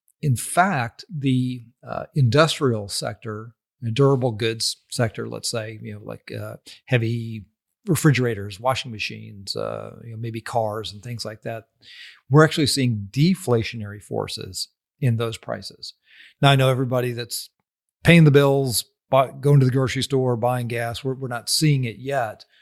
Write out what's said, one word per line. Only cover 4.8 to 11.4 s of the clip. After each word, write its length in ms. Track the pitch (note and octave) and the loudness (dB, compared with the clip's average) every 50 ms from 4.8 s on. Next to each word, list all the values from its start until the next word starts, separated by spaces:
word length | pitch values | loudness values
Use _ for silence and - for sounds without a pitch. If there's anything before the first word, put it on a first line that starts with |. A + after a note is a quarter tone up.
| _ - | _ -8
sector, 360 | - - B2 A2 - - A#2 | -4 -2 -2 -2 -2 -6 -10
let's 220 | A2+ A#2 A2 - - | -10 -8 -8 -8 -6
say, 300 | - A#2 G#2+ A2 A2 G#2+ | -6 -6 -6 -8 -12 -14
you 120 | A2+ A2 G#2 | -14 -14 -14
know, 80 | G#2 G#2 | -14 -12
like, 280 | G#2+ A2 A2 _ - | -14 -14 -14 _ -12
uh, 260 | A2 A2 G#2 G#2+ G#2+ - _ - - - _ | -12 -10 -10 -10 -12 -16 _ -20 -20 -14 _
heavy 600 | - C3+ A#2+ A2+ A2+ A#2 A#2 A2+ A2+ A2+ A2 G2 - _ _ _ _ _ _ - | 0 0 2 2 0 -4 -4 -6 -8 -12 -12 -14 -18 _ _ _ _ _ _ -4
refrigerators, 720 | G#3+ D#3+ - - D#3+ C3 A#2 B2+ A#2+ A2+ G2 G2 G#2 G2+ F#2 | -2 0 4 4 4 4 4 2 -2 -2 -4 -8 -10 -10 -4
washing 320 | A#2 B2+ C3 - - C3 | -2 -2 -2 -2 -4 -8
machines, 640 | A2 G#2 - - A2+ A2 A2 A2 G#2+ G2 G2 - - | -8 -8 -8 -10 -10 -12 -16 -16 -16 -14 -12 -10 -8
uh, 400 | - G#1+ A1 A1 G#1+ G#1+ G#1+ - - - | -6 -6 -6 -8 -8 -10 -14 -16 -16 -16
you 80 | A#2 | -14
know, 60 | A2+ | -12
maybe 220 | A2 A#2 A#2 A2 A2+ | -10 -8 -8 -8 -8
cars 520 | - - - A#2+ A2+ G#2+ G#2 A2 G#2+ F#2 | -8 -4 -2 -2 -2 -2 -4 -6 -8 -10
and 100 | G2 G#2 | -14 -14
things 240 | - B2+ B2 A2 - | -14 -12 -12 -10 -10
like 160 | G#2+ A2 A2+ | -12 -12 -12